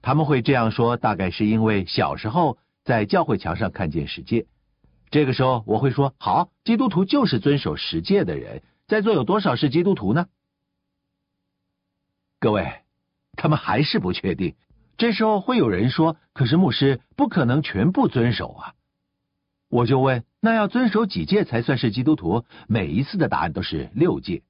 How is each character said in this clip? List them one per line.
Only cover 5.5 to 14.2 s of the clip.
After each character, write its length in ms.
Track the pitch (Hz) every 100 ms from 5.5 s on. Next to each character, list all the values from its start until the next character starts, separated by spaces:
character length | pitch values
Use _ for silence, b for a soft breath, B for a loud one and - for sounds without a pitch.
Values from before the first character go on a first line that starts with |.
| 123 107
我 100 | 107
会 140 | 135
说 220 | 139 139 _
，“好， 300 | - 107 185 _ -
基 100 | 226
督 140 | 254
徒 160 | 175 190
就 200 | 285 240
是 140 | 117
遵 180 | 139 143
守 200 | - 76
十 240 | - 82
诫 240 | 85 196 143
的 100 | 73
人， 280 | 53 55 _ _ _
在 140 | 214
座 120 | 208
有 100 | 190
多 160 | 113 202
少 160 | 175 120
是 140 | 147
基 140 | 147
督 100 | 180
徒 200 | 190 95
呢？” 120 | 135 175 _ _ _ _ _ _ _ _ _ _ _ _ _ _ _ _ _ _ _ _ _
各 120 | -
位， 300 | 104 78 - _ _ _ _ _ -
他 100 | 160
们 100 | 151
还 260 | - 107
是 160 | 151 220
不 120 | -
确 240 | -